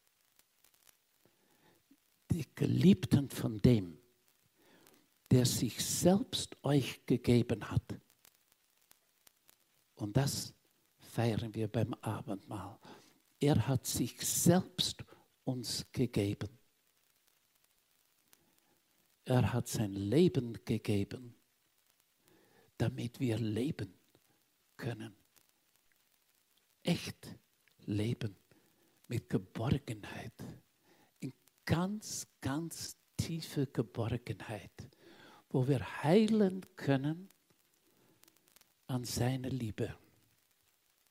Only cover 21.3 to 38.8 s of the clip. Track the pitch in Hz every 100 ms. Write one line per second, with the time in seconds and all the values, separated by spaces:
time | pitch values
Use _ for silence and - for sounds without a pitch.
21.3 | - _ _ _ _ _ _ _ _ _
22.3 | _ _ _ _ - 113 127 120 - 127
23.3 | 110 110 104 143 - 101 - _ _ _
24.3 | _ _ _ _ - 131 110 110 - _
25.3 | _ _ _ _ _ _ _ _ _ _
26.3 | _ _ _ _ _ - 170 - - -
27.3 | - _ _ _ _ - 104 110 - 110
28.3 | 95 _ _ _ _ _ _ - 117 -
29.3 | 120 95 - 113 143 - 107 - - 120
30.3 | - - - _ _ _ _ _ _ 135
31.3 | - _ _ - 160 185 214 - - -
32.3 | _ 131 143 165 - - - _ - 127
33.3 | 165 - 151 135 - 113 117 113 120 -
34.3 | 98 - 104 - - - _ - - -
35.3 | - _ 135 127 127 90 - 143 202 214
36.3 | 220 190 185 - - - 135 147 165 190
37.3 | _ _ _ _ _ _ _ _ _ -
38.3 | _ _ - _ _